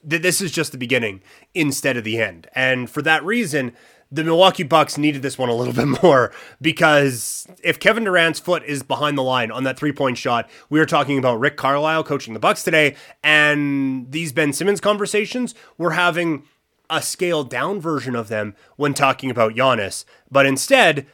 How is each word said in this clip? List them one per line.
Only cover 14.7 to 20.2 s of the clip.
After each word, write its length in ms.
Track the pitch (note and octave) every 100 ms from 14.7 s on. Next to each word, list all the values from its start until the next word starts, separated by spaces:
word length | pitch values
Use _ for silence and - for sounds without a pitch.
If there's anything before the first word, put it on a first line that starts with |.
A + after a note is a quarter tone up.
| G3+
conversations, 760 | G#3 G#3 G3+ G#3 G#3+ B3+ A#3+ - - -
we're 120 | E3+
having 520 | E3 F3 E3 E3+ C#3+ - _ _ _ -
a 100 | D#3
scaled-down 800 | - - F3 D#3+ B2+ B2 D#3 G3+
version 340 | D#3+ D3 C3 A#2+
of 120 | G#2+
them 280 | A2 G#2+ - _ -
when 180 | C#3+
talking 380 | C3+ C#3 - C3
about 240 | A#2+ A2 A2+
Giannis. 500 | C3 A#2 G2 - - _